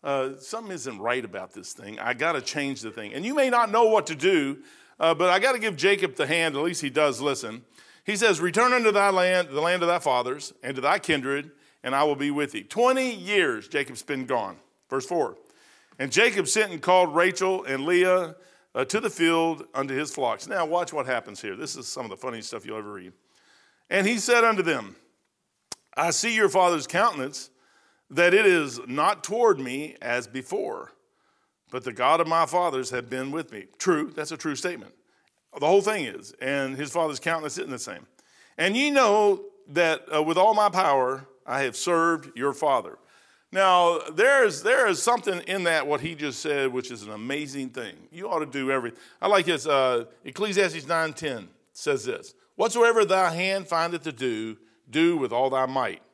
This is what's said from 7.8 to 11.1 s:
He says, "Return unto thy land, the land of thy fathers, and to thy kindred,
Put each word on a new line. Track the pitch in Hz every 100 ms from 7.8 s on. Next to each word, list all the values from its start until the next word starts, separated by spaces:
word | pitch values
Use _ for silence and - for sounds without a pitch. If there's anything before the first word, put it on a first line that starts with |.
| - -
He | - 202
says, | 220 170
"Return | 180 170 247
unto | 247 220
thy | 202 202
land, | 190 180 185 170
the | 139
land | 165 180
of | 170
thy | 175
fathers, | 156 127 123 143 - -
and | 123
to | 135
thy | 135 196
kindred, | -